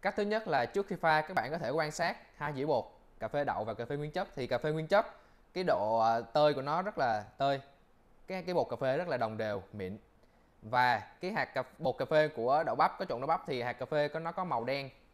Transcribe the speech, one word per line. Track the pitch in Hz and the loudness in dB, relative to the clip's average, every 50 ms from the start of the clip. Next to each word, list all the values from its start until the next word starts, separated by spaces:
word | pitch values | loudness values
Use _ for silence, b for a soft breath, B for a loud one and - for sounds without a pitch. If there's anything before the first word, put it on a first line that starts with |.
Cách | - 190 202 - | -2 -2 0 0
thứ | 208 | 0
nhất | 208 208 220 226 - | 0 0 -2 0 0
là | 151 135 120 | 2 2 2
trước | 117 - 196 202 - | 2 0 -2 -2 -2
khi | 185 | -4
pha, | 165 - 165 156 156 | 0 4 4 4 4
các | 151 - 95 | 2 0 -2
bạn | - 110 123 | -2 -2 -2
có | 151 175 | -4 -4
thể | 160 117 | -4 -2
quan | 135 160 156 151 | 0 0 -2 -2
sát | 151 - 160 175 220 - - - - - | -2 -2 -2 -2 -2 -6 -12 -20 -12 -8
hai | 147 143 151 | -6 -6 -4
dĩa | 131 139 | -2 0
bột, | 151 147 120 101 - - - - - - - | 2 2 0 0 -2 -12 -20 -20 -20 -14 -10
cà | - 110 | -8 -4
phê | - 147 147 | -2 -2 0
đậu | 135 101 90 107 | 0 -2 -2 -2
và | 110 107 | -4 -4
cà | 101 120 | -6 -6
phê | 117 147 143 | -6 -4 -6
nguyên | 147 151 | -6 -4
chất. | - - - - - | -4 -4 -6 -6 -6
Thì | - 127 120 | -8 -4 -2
cà | 127 120 | -2 0
phê | - 151 | 0 0
nguyên | 156 160 160 156 | -2 -2 0 4
chất, | 196 196 - - - b b b b b b _ _ | 4 4 4 2 -6 b b b b b b _ _
cái | 175 185 | -2 2
độ, | 175 131 101 101 107 113 113 | 2 2 2 2 2 4 4
à, | 110 113 117 117 | 4 4 4 2
tơi | 117 - - 147 147 151 147 | 0 0 2 4 4 4 4
của | - | 2
nó | 131 143 151 170 | -2 -2 -2 -2
rất | 185 208 208 - | -2 -4 -2 0
là | 139 120 113 107 101 104 - _ | 0 2 2 0 -4 -8 -6 _
tơi. | 139 139 139 135 131 - - _ - _ _ _ _ _ - - - - | 0 0 0 0 -4 -10 -20 _ -20 _ _ _ _ _ -20 -20 -12 -8
Cái, | 185 185 170 | -8 -8 -4
cái | 180 180 | 0 0
bột | 170 123 - | 0 0 0
cà | 123 | -2
phê | 113 139 131 131 151 | -2 0 0 2 0
rất | 180 175 | 0 -2
là | 147 120 | 0 0
đồng | 117 110 110 107 | 0 -2 -2 -2
đều, | 110 107 104 98 92 - - | -2 -2 -2 -4 -6 -10 -10
mịn. | 107 95 92 98 107 - _ _ _ b b b b b b b _ | -6 -6 -6 -6 -8 -14 _ _ _ b b b b b b b _
Và | - 107 117 123 127 123 120 107 98 - - - | -10 0 2 4 4 4 4 2 0 -8 -14 -8
cái | - 180 | -8 -4
hạt | 214 175 135 | -2 -2 -4
cà, | - - 135 127 - - - | -2 -2 -6 -6 -6 -8 -4
bột | 156 151 123 - | -2 -2 0 0
cà | 135 | -2
phê | - 160 156 156 151 | 2 4 4 4 4
của | - - 113 123 135 151 165 | 0 -2 0 2 2 2 2
đậu | 131 113 | 0 2
bắp, | 131 156 190 196 - | 2 2 2 2 -2
có | 196 | -6
trộn | 180 131 117 | -6 -4 -4
đậu | 131 147 | 0 0
bắp | 165 180 - - | 0 0 0 -4
thì | 143 123 | -4 -2
hạt | 117 123 120 | -2 -4 -4
cà | - 127 | -6 -6
phê | - 156 151 147 147 | -2 0 0 0 0
có, | 147 160 | -2 -4
nó | 165 165 | -6 -6
có | 170 - 185 | -6 -4 -4
màu | 180 143 117 117 | -2 -2 -2 0
đen. | 123 135 139 139 131 - - - _ | -2 -2 -4 -4 -8 -12 -18 -20 _